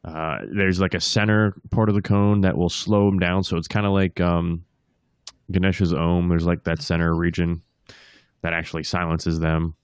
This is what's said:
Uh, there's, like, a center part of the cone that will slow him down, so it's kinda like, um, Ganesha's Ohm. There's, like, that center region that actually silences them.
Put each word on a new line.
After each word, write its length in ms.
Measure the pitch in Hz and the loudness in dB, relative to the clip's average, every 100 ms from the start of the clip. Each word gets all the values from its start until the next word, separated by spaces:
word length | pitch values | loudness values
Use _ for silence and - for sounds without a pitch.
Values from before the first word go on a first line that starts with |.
Uh, 340 | 85 80 80 67 50 | -12 -8 -6 -6 -6
there's, 280 | 95 95 90 | 0 2 2
like, 140 | 95 | 0
a 60 | 87 | 0
center 540 | - 110 107 107 107 - - | -2 0 2 4 2 -2 -6
part 180 | - 110 | 0 2
of 60 | |
the 80 | 104 | 2
cone 380 | - 101 101 104 | 2 2 4 4
that 180 | 95 - | 2 2
will 100 | 87 | -2
slow 380 | - - 104 101 | -2 0 2 2
him 140 | 98 | 2
down, 240 | 87 92 | 0 0
so 120 | 92 85 | -2 -4
it's 120 | 82 | -2
kinda 200 | 107 104 | -2 0
like, 320 | 98 95 - | 2 0 0
um, 440 | 87 85 87 85 - _ _ _ _ _ - _ - | 0 2 0 -4 -8 _ _ _ _ _ -20 _ -4
Ganesha's 420 | 92 92 90 92 | 0 0 2 0
Ohm. 340 | 80 85 87 87 | 0 0 0 2
There's, 180 | 85 82 | 0 0
like, 180 | 87 | -2
that 180 | - 82 | -2 -6
center 320 | - 85 82 | -2 0 0
region 480 | 82 85 85 85 82 _ _ _ - - _ _ _ | 0 -2 -2 -4 -4 _ _ _ -20 -20 _ _ _
that 100 | 85 | -2
actually 300 | 82 82 82 | -2 -2 -8
silences 560 | 78 90 85 82 85 80 | -4 -4 -2 -2 -2 -2
them. 360 | 80 80 82 - | 0 0 -2 -8